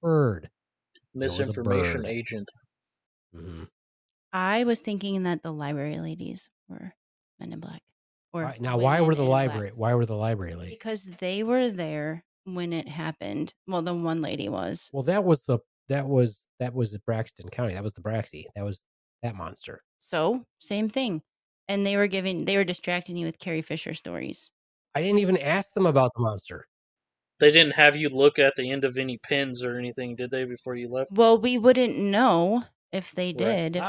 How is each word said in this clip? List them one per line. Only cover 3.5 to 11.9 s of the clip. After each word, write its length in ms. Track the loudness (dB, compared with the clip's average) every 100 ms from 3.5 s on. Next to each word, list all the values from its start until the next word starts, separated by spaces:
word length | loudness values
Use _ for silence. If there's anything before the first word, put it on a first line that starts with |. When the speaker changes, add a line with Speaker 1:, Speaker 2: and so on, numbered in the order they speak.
| -12 -14 _ _ _ _ _ _
Speaker 3:
I 300 | -4 0 2
was 180 | 2 0
thinking 420 | -2 -6 -4 -2
that 200 | -2 -2
the 100 | -4
library 460 | -8 -6 -4 -4 -6
ladies 500 | -8 -8 -10 -12 -16 _ -20
were 260 | -18 -16 -18 _ _ _ -18
Men 140 | -14
in 60 | -14
Black. 220 | -14 -18 _ _ _ _ _
Or 100 | -8
Speaker 1:
Why, 140 | -8 -6
now, 180 | -2 2
why 220 | 4 4
Speaker 3:
women 80 | 4
Speaker 1:
were 80 | 4
the 80 |
Speaker 3:
in 60 | 4 4
black. 100 | 2
Speaker 1:
libra-, 220 | -2 -6 -2
why 180 | 0
were 120 | 2 2
the 100 | 0
library 400 | -2 -2 -4 -8
ladies? 180 | -12
Speaker 3:
Because 320 | -12 -8 -10 -10
they 360 | -8 -6 -4
were 260 | 0 2 2
there 540 | -2 -4